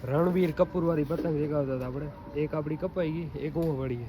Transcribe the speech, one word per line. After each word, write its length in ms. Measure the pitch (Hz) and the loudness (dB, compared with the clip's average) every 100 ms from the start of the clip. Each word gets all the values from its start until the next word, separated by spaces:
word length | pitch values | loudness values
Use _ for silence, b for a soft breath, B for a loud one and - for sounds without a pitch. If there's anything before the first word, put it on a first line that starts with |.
રણવીર 480 | - 143 175 180 180 | 0 2 4 4 2
કપૂર 320 | 156 180 185 | 4 2 4
વાળી 200 | 170 160 | 2 2
પતંગ 420 | 139 170 165 151 151 | 2 0 0 0 0
ચગાવતા 280 | 147 139 | 0 0
હતા 120 | 131 127 | -2 -2
આપણે. 200 | 131 147 - - 147 | -4 -6 -10 -8 -2
એક 140 | 151 | -2
આપણી 220 | 156 151 156 | -2 -2 -2
કપાઈ 340 | 185 185 165 | -2 0 0
ગઈ, 300 | 160 160 - | -2 -4 -6
એક 160 | 147 151 | -4 0
હું 220 | 165 135 | 0 0
વળી 180 | 131 | -2
ગઈ. 100 | 120 | -4